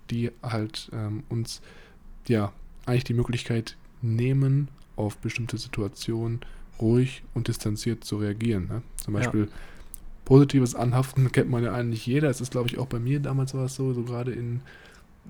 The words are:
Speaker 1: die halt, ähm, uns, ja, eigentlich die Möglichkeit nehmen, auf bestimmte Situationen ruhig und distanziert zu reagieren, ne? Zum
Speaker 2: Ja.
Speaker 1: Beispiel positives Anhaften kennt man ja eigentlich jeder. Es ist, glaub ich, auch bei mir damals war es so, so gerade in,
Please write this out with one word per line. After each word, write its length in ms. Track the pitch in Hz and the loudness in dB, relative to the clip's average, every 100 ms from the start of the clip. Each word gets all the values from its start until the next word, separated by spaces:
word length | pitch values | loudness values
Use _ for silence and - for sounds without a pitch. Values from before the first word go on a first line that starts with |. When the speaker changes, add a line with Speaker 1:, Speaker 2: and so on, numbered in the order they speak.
| - | -6
Speaker 1:
die 200 | 120 117 - | -2 -2 -4
halt, 460 | 123 113 107 - - | -4 -2 -2 -6 -10
ähm, 300 | 113 107 107 - | -6 -4 -6 -4
uns, 320 | 117 117 - - - - - - - - | -4 -4 -8 -16 -20 -20 -20 -20 -12 0
ja, 260 | 110 101 - - - - | 2 2 -4 -16 -10 0
eigentlich 180 | 123 - | 0 2
die 80 | 120 | 0
Möglichkeit 600 | 120 120 - 117 117 - - - | 0 -2 0 -2 -2 -10 -20 -6
nehmen, 640 | 117 113 127 135 135 139 143 - - - | 0 2 2 4 4 2 0 -8 -12 -4
auf 220 | 104 - | -4 -4
bestimmte 400 | 113 - 113 113 | -6 -4 -4 -6
Situationen 840 | - - 101 - - 113 113 117 - - - - | -6 -4 -4 -4 -4 -2 -2 -4 -8 -14 -16 0
ruhig 440 | 113 120 131 - - | 4 6 4 -2 -6
und 140 | 117 117 | -4 -2
distanziert 560 | 110 110 107 117 110 | -2 -2 -2 -2 -4
zu 140 | - 104 | -4 -2
reagieren, 500 | 104 104 117 101 92 | -2 0 0 0 -2
ne? 140 | 107 - - | -6 -6 -8
Zum 160 | - 104 | -4 0
Speaker 2:
Ja. 60 | |
Speaker 1:
Beispiel 280 | 120 110 104 - - - - - - - - | 2 2 0 -4 -14 -16 -16 -14 -14 -12 8
positives 500 | 135 139 135 123 - | 8 10 6 2 2
Anhaften 560 | 123 127 131 131 127 | 2 2 2 2 4
kennt 180 | 139 135 | 4 2
man 140 | 120 | 2
ja 80 | 120 | 0
eigentlich 320 | 120 120 110 120 | 0 0 -2 0
jeder. 240 | 139 151 | 2 2
Es 120 | - | 0
ist, 100 | 127 | -2
glaub 140 | 127 120 | -2 -2
ich, 100 | - | -2
auch 100 | 120 | -4
bei 120 | 117 | -2
mir 200 | 123 143 | 0 0
damals 320 | 135 135 131 | 0 0 0
war 120 | 135 127 | -2 -4
es 100 | - | -2
so, 180 | 131 | -2
so 100 | 123 | -2
gerade 280 | 120 120 123 | -4 -4 -4
in, 300 | 117 120 123 - - - - - - | -4 -4 -6 -8 -18 -20 -20 -20 -20